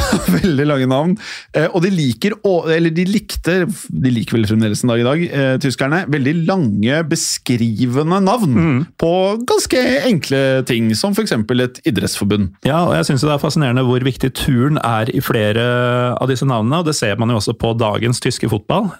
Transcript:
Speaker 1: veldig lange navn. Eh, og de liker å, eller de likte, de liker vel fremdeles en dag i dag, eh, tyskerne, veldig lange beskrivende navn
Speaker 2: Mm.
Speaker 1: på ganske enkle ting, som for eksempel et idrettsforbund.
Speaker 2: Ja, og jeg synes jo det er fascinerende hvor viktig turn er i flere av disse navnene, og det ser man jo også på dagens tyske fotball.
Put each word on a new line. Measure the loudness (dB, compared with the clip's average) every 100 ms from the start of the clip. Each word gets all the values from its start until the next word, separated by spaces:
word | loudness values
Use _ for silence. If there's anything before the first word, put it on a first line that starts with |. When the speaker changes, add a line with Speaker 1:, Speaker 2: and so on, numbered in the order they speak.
| 0 0 0
Speaker 1:
veldig | 0 2 2 2
lange | 0 2
navn. | 2 0 -2 -6 -16 -6 -2
Eh, | 0
og | 0
de | 0
liker | 0 0 0 -2 -2 0
å, | 0 2
eller | 2 2
de | 0
likte, | 0 -2 -4 -6 0 0 0
de | -4 -8 -2 0
liker | 0 0 0
vel | 2
fremdeles | 2 2 0
en | 0
dag | 2
i |
dag, | 2 0 -2
eh, | -2 0 0
tyskerne, | -2 -2 0 0 0
veldig | -2 0 0 0
lange | 0 2 0 0 0 0
beskrivende | -2 -2 -6 -2 0 0 0 0 0 0 2
navn | 2 2 2
Speaker 2:
Mm. | 2 2 0 -2 -2
Speaker 1:
på | 0 2 0 0
ganske | 0 0 2 0 2 0 2
enkle | 0 0 0 2 0 0
ting, | 0 0
som | 0 0 0
for |
eksempel | 0 -2 0 0
et | 0 -2
idrettsforbund. | -2 0 -2 -2 0 0 0 -2
Speaker 2:
Ja, | -2 0 2
og |
jeg | 0 0
synes | 0
jo | 0
det | 0
er | 0
fascinerende | 0 0 0
hvor | 2 0 0
viktig | -2 -4 -2
turn | 0 2 2 0
er | 0 -2 -2
i | -2
flere | -2 0 2 0 0 0 0 0 0 -2
av | -2
disse | 0 0
navnene, | 0 0 0
og | 0
det |
ser | -2 -2 0
man | 0
jo | 0
også | -2 -2
på | -2 0
dagens | 0 0 -2 -2
tyske | -2 -2 -2
fotball. | -2 0 -2 -2 -2